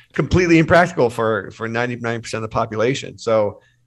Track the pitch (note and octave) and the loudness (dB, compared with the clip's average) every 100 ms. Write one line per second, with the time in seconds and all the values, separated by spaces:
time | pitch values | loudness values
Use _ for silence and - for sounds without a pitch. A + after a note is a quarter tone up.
0 | _ - C#3 F3+ F3 E3 D#3 E3+ F3+ F3+ | _ -6 0 2 4 4 6 4 4 2
1 | A#2+ A#2 A2 G#2+ - - A2+ A#2 B2 A#2+ | 0 0 0 -2 -4 -10 -6 -4 -4 -4
2 | A#2 A#2 A2+ A2 A2 A#2 A2+ G#2+ A#2 C#3 | -6 -6 -6 -8 -4 -4 -2 0 0 -2
3 | F#2 F#2+ A2+ A2 G#2 - _ _ | -8 -8 0 0 0 -6 _ _